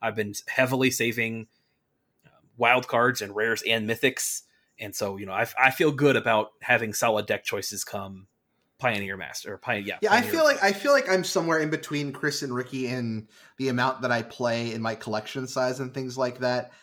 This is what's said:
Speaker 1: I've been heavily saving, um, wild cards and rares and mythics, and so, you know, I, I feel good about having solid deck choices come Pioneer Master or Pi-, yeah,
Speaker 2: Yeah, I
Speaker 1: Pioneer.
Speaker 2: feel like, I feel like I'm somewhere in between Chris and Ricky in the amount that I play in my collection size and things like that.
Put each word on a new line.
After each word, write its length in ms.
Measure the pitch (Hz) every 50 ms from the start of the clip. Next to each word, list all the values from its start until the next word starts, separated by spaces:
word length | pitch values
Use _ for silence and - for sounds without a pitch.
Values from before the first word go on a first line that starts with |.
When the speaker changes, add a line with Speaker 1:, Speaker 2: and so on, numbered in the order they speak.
Speaker 1:
I've 140 | 113 113 104
been 180 | 110 104 104 101 - - -
heavily 420 | - 131 131 127 135 127 131 127
saving, 560 | 127 - 117 120 107 120 113 113 113 113 110 - _ _ _ _ _ _ _ _ _ _ _ _ _ _ _
um, 60 | _ _ _ _ _ _ 117
wild 280 | 120 117 127 127 123 -
cards 340 | 131 120 120 127 123 -
and 120 | 104 98 101
rares 280 | 107 110 117 113 - -
and 220 | 110 113 113 107 110
mythics, 540 | 113 - - 131 - - - - - - - _ _ _ _ _ _ -
and 160 | 110 101 -
so, 220 | - 107 98 98
you 80 | 98 101
know, 60 | 95
I, 140 | 92 104 120 - - 123
I 120 | 127 135
feel 220 | - - 165 151
good 240 | 143 127 147 139 127
about 340 | 113 - 120 110 107 107 - - _
having 320 | - - 123 113 117 107
solid 340 | 101 - 123 117 107 107 104
deck 180 | - 104 - -
choices 400 | - - 101 95 - 104 95 -
come 420 | - - 101 95 95 98 92 95 _ _ _ _ _ _ _ _ _ _ -
Pioneer 380 | 135 123 110 101 98 98 98
Master 380 | 92 80 64 - - - - 98
or 40 | -
Pi-, 180 | - 127 117
yeah, 200 | 104 98 101 92 -
Speaker 2:
Yeah, 80 | 208 202
I 40 | 208
Speaker 1:
Pioneer. 160 | 240 - -
Speaker 2:
feel 120 | - 330 311
like, 180 | 294 277 - 196
I 80 | 202
feel 200 | 196 - - 285
like 160 | 285 262 - 180
I'm 140 | 190 185 180
somewhere 360 | - - 180 165 165 160 160
in 100 | 151 156
between 420 | 156 151 - - 147 147 143 143
Chris 300 | 131 - 151 147 143 -
and 100 | 143 131
Ricky 360 | 123 123 123 123 135 131 127 123
in 400 | 127 127 120 113 110 110 110 - _ - - - _
the 120 | - 135 131
amount 340 | 120 123 123 131 127 -
that 80 | 127 123
I 120 | 120 117
play 500 | 110 117 - - 123 117 117 117 117 117 113
in 80 | 113
my 140 | 113 113 113
collection 500 | - - 120 107 110 - - - 135 131
size 320 | 123 - 131 127 127 139 139
and 160 | 131 127 -
things 240 | 135 131 127 120 135
like 220 | 127 123 120 123
that. 320 | 127 123 123 127 123 - - -